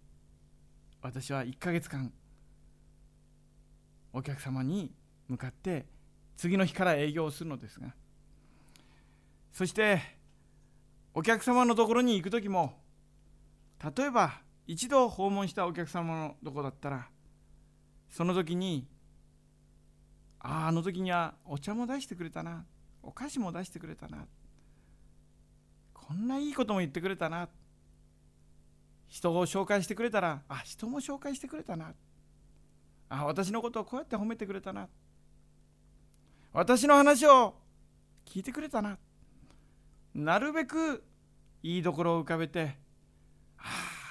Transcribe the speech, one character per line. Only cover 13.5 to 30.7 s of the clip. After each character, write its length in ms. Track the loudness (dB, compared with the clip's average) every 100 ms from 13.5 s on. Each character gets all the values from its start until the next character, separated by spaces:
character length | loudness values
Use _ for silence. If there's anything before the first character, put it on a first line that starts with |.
| -20 -20 -12 -6 -4
例 80 |
え 80 | 2
ば 300 | 4 2 0 -18 _ -12
一 220 | -8 2
度 180 | 4 4
訪 220 | 2 0
問 180 | 0 -2
し 60 |
た 120 | -2 -2
お 60 |
客 180 | -2 -6
様 380 | -4 -4 -4 -6
の 80 | -10
と 80 | -10
こ 100 | -6
だ 80 | -6
っ 40 |
た 160 | -6 -8
ら、 180 | -8 -10 -20 -20 -20 -20 -20 -20 _ _ -20 -14
そ 160 | -2 0
の 80 |
時 240 | 0 0 -2
に、 280 | -2 -4 -6 -14 -20 -20 -20 _ _ _ _ -20 -20 _ -20 -20 -20 -16
「あ 260 | -8 -4 0
あ、 20 |
あ 40 |
の 100 | 0
時 180 | 0 -4
に 100 | 0
は 240 | 0 -2 -6 -10
お 120 | -8
茶 160 | -6
も 140 | -4 -4
出 140 | -6
し 40 | -8
て 100 | -10
く 80 | -10
れ 40 |
た 140 | -8
な、 220 | -10 -12 -16 -20 -20 -20
お 120 | -18
菓 160 | -12 -8
子 100 | -6
も 140 | -6
出 100 | -6
し 60 | -10
て 100 | -12
く 80 | -16
れ 80 | -16
た 140 | -16
な、 180 | -16 -16 -20 -20 -20 -20 -20 -20 -20 -20 -20 -20 -20 -20 -20 _ _ -20
こ 200 | -20 -10
ん 140 | -4 -2
な 100 | -2
い 120 | -2
い 40 |
こ 120 | 0 0
と 80 |
も 60 | 0
言 100 | -2
っ 20 |
て 80 | -2
く 80 | -4
れ 80 | -4
た 140 | -4
な、 180 | -6 -10 -14 -20 _ -20 -20 -20 _ -20 -20 -20 -20 -20 -20 -20 -20 -20
人 240 | -4 0
を 140 | 2 2
紹 180 | 0
介 180 | 0 0
し 40 | 0
て 80 | -2
く 80 |
れ 80 | -2
た 80 | 0
ら、 220 | 0 -2 -8
あ、 80 | -12
人 220 | -12